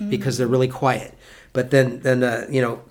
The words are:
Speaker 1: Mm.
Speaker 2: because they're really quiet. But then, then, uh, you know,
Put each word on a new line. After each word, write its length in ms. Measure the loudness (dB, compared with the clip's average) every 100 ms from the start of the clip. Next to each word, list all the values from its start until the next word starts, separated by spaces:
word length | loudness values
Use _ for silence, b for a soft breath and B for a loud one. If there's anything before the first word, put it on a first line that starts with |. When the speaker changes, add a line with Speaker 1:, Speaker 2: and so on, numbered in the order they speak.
Speaker 1:
Mm. 80 | -4
Speaker 2:
because 280 | -2 -2 -2
they're 100 | 2
really 220 | 2 2
quiet. 440 | 0 0 0 -6 -18 b b b
But 200 | -4 2
then, 280 | 4 2 0
then, 240 | 0 2
uh, 240 | 0 -2 -2
you 120 | 0
know, 180 | 0 -4 -12